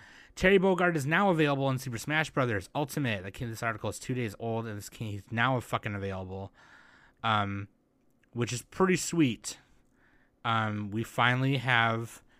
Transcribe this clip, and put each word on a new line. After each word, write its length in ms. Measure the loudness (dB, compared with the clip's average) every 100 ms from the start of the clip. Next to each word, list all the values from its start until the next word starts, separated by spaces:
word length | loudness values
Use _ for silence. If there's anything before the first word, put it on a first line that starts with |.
| -20 -20 -20 0
Terry 220 | 4 6
Bogard 380 | 6 4 2 2
is 100 | 2
now 240 | 2 4
available 400 | 4 4 2 0
in 80 | -2
Super 220 | -4 -8
Smash 320 | 0 0 2
Brothers 380 | 0 0 0 -4
Ultimate. 500 | -4 -4 -2 -2 -2
That 120 | -6 -8
came, 160 | -8
this 100 | -4
article 280 | -4 -4 -6
is 100 | -6
two 160 | -6 -4
days 180 | -4 -4
old, 260 | -4 -4 -6
and 120 | -10
this 120 | -12
came, 220 | -10 -10
he's 100 | -10 -6
now 300 | 0 2 2
fucking 340 | -2 -4 -4
available, 580 | -6 -6 -6 -8 -10 -12 -16 -20 -20 -20 _ _ _
um, 440 | 0 0 0 -4 -10 _ _ _ _ _ _
which 180 | -4 -4
is 120 | -4
pretty 320 | -6 2 2 2
sweet. 600 | 0 2 2 0 -8 -14 _ _ _ _ _ _ _ _
Um, 460 | -2 0 0 -2 -4
we 140 | -6
finally 540 | -4 2 4 4 2 0
have 680 | 2 4 4 0 -6 -12 _